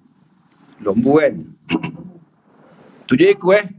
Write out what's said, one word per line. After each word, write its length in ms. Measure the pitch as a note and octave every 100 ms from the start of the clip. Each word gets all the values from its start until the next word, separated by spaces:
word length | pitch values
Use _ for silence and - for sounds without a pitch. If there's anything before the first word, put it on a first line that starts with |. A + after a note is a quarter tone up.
| _ _ _ _ _ _ _ -
Lembu, 320 | G2+ G2+ C3 D3+
kan. 180 | C#3+ F#2 - - -
<clears throat> 1400 | - - - - - _ _ _ _ _ _ - _ -
Tujuh 240 | C3 F#3
ekor, 240 | G3 F3+ G3+
eh? 100 | G#3